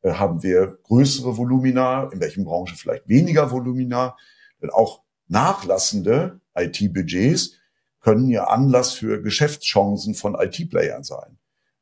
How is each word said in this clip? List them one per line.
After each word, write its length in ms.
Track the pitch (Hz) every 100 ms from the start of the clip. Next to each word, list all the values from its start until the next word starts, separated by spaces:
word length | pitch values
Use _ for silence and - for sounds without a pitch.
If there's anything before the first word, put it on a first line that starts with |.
äh, 120 | 92
haben 280 | 87 101 85
wir 380 | 92 90 95 -
größere 560 | _ 117 139 139 123 110
Volumina, 720 | 123 131 131 127 127 131 -
in 80 | 92
welchen 240 | 82 98
Branchen 320 | 87 87 90 82
vielleicht 320 | - - -
weniger 440 | 120 175 156 135
Volumina? 680 | 127 123 127 123 123 127 - _ _ _ _
Denn 120 | -
auch 320 | - 113 - _ _ -
nachlassende 1120 | 101 160 196 90 95 - 104 90 131 185 - _ -
I-T-Budgets 960 | 87 - 101 92 80 90 123 170 - - _ _ _ _
können 300 | 113 107 131
ja 160 | 110 90
Anlass 480 | 117 135 123 127
für 280 | - 110 107
Geschäftschancen 920 | 107 - 151 147 - 104 101 101 107 104
von 200 | 101 -
I-T-Playern 680 | 92 - 170 85 78 58
sein. 340 | 69 - - _ _ _ _ _